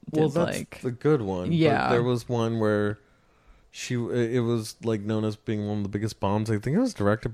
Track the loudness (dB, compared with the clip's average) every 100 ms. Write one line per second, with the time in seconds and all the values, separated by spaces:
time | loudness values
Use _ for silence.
0 | -4 0 2 2 -2 -2 -8 -8 -8 -2
1 | 2 2 0 -2 0 2 4 4 2 2
2 | 2 0 0 0 0 2 2 2 0 -2
3 | _ _ _ _ -20 -20 _ -12 -4 -4
4 | 0 0 0 2 2 0 -2 -6 -2 -2
5 | -2 -2 -2 -4 -4 -4 -2 -2 -2 -2
6 | -4 -2 0 0 0 -2 0 0 0 0
7 | 2 2 0